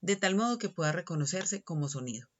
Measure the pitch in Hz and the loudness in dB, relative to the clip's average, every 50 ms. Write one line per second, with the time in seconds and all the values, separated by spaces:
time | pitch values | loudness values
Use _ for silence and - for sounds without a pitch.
0 | - 175 202 196 - 190 190 196 220 240 240 240 226 202 - - 160 151 151 170 | 2 2 2 2 4 2 4 4 4 2 2 0 -2 -6 -2 0 2 2 2 0
1 | 170 - 170 156 147 143 - 185 190 - - 196 - - 170 151 147 143 143 135 | -2 -2 0 0 0 0 0 -2 -2 -2 -4 -4 -6 -4 -2 -2 -2 -2 -2 -4
2 | 127 127 117 110 127 _ _ _ | -6 -6 -6 -8 -10 _ _ _